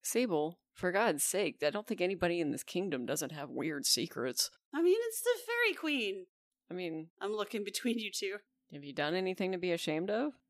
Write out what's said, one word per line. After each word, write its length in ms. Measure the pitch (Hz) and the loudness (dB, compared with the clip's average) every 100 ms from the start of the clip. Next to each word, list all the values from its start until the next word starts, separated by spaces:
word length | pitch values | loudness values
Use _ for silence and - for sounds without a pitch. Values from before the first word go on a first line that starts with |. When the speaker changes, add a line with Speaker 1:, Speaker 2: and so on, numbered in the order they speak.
Speaker 1:
Sable, 560 | - 233 247 160 151 175 _ | 0 0 2 2 0 -4 _
for 160 | - 180 | -2 2
God's 320 | 190 226 151 | 4 4 4
sake, 400 | - 190 185 - | 2 2 0 2
I 60 | 147 | 0
don't 160 | 196 214 | 0 -4
think 140 | 208 | 0
anybody 400 | 175 190 175 170 | 0 2 2 2
in 100 | 151 | 0
this 140 | 127 | -2
kingdom 420 | - 180 190 139 120 | -4 -2 0 -2 0
doesn't 260 | 147 143 | -2 -2
have 180 | 156 139 | -6 -8
weird 360 | 127 147 147 - | -4 -2 -2 2
secrets. 640 | - 165 - 127 - - _ _ | 2 0 -2 -4 -2 -4 _ _
Speaker 2:
I 80 | 285 | 0
mean, 140 | 349 427 466 | 4 4 2
it's 120 | 440 | -2
the 160 | 480 480 - | 0 0 0
fairy 280 | 480 466 320 | 2 2 2
queen. 500 | 320 285 214 196 180 _ _ _ _ | -2 0 0 -4 -10 _ _ _ _
Speaker 1:
I 40 | |
mean, 340 | 180 175 160 165 _ | -6 -4 -4 -8 _
Speaker 2:
I'm 120 | 196 | -4
looking 300 | 214 202 226 | -2 -2 -2
between 360 | 202 196 247 233 | -4 -2 0 0
you 100 | 214 | -2
two. 240 | - 202 202 _ _ _ | -4 -4 -4 _ _ _
Speaker 1:
have 100 | 147 | -14
you 80 | 143 | -8
done 220 | 135 147 | -2 0
anything 380 | 180 185 185 190 | 2 0 0 -2
to 60 | 185 | 0
be 120 | 180 | 0
ashamed 400 | 170 - 156 190 | 0 0 0 0
of? 220 | 214 294 - | 0 -2 -6